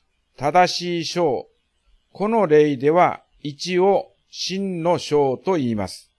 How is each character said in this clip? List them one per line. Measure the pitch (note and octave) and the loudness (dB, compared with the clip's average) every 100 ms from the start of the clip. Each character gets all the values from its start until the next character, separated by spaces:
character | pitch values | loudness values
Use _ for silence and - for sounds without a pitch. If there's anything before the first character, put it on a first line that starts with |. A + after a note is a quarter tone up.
| _ _ _ - | _ _ _ -6
正 | C#3 F3 F3+ | 0 4 2
し | - F3 E3+ | 0 -4 -6
い | D3+ | -4
小、 | F3 E3+ - - _ _ _ _ _ _ | -2 -2 -2 -8 _ _ _ _ _ _
こ | - G#3 | -6 -2
の | A3+ F3+ | 0 4
例 | D3+ D3+ C3 | 4 4 2
で | C#3+ | 2
は | E3+ D#3 - _ _ | 4 2 0 _ _
一 | D3+ C#3 E3+ F3+ | -14 -10 -4 0
を | G3 F#3+ - _ _ | 2 2 -2 _ _
真 | - - F#3+ G3 F3 | -12 -8 -6 -6 -4
の | E3 D#3 | -2 -2
小 | - D3 C#3 B2 | 0 0 2 -2
と | - | -2
言 | F3+ B2 | -2 0
い | A2 | -2
ま | F#2 | -4
す。 | - - | -10 -20